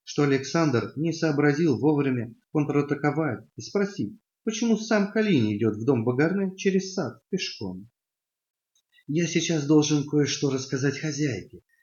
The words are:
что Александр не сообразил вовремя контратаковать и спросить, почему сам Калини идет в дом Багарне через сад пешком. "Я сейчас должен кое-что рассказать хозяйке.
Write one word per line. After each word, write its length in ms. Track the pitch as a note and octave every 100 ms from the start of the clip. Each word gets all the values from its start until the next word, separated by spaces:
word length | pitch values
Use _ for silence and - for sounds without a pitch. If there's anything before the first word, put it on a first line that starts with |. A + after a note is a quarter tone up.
что 180 | - -
Александр 680 | C#3+ C3+ - E3+ D#3 A#2+ - C3
не 160 | E3
сообразил 640 | D#3+ D#3+ C#3+ D3 C#3+ E3+ A2+
вовремя 560 | D3 D3 C3+ B2 A2+ - _
контратаковать 920 | D#3 C#3 C#3+ C#3+ C#3+ D3 C#3+ D3+ G#2 - -
и 40 |
спросить, 580 | - G3+ G3 - G#2 - _ _
почему 320 | A3 A3 A#3 G#3+
сам 360 | - G#3+ G3+
Калини 440 | A3 G#3+ C#3+ G#2+ G#2
идет 180 | A2 G2+
в 80 |
дом 200 | A#2 B2
Багарне 520 | A#2 B2 D#3+ G3 F#3+ F#3+
через 380 | G3 F#3 F#3
сад 260 | G3+ A#2+ - -
пешком. 640 | F#3 - - G2 F#2 A2 _ _ _ _ _ _ _ _ _ _ _ -
"Я 200 | D#3 E3
сейчас 400 | E3+ - D#3+ C#3
должен 420 | D3+ D3 D3 C#3
кое-что 420 | D3+ C#3 - C#3+
рассказать 480 | C3 C3 C3 C#3 -
хозяйке. 640 | D#3 C3+ D3 G2 - - _ _